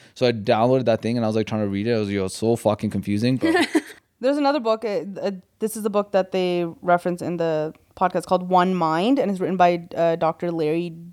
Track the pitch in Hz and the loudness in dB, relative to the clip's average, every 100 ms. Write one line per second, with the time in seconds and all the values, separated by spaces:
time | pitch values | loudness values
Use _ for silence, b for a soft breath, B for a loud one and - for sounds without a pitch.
0 | B - 123 113 98 110 120 131 117 110 | B -2 0 0 2 4 4 4 2 0
1 | 110 120 110 110 107 110 101 98 110 113 | 0 -2 0 0 -2 -2 -2 -2 -2 0
2 | 104 101 95 - 110 117 107 107 107 101 | 0 -2 -2 -2 0 2 2 0 -2 -4
3 | 98 104 120 131 330 349 - 302 - - | -2 0 0 0 2 2 2 -2 -6 -18
4 | _ - 247 285 277 294 226 220 226 185 | _ -4 -2 0 2 0 0 -2 -2 -4
5 | 180 180 196 185 - - 214 220 214 202 | -6 -6 -6 -6 -12 -6 -6 -4 -2 -2
6 | 202 190 185 190 180 175 170 - 180 175 | 0 0 0 0 0 0 -2 -4 0 2
7 | 180 175 - 175 165 156 156 - _ - | 2 -4 -4 -2 -2 -2 -4 -8 _ -2
8 | 180 180 - 180 180 180 185 180 160 160 | 0 0 -2 -2 2 2 2 2 0 2
9 | 214 277 190 185 160 180 180 175 170 - | 2 2 0 -2 -2 4 4 4 -4 -2
10 | 170 165 165 160 175 165 151 165 170 165 | 0 2 -2 -2 -4 -2 0 0 -4 -10
11 | 170 | -18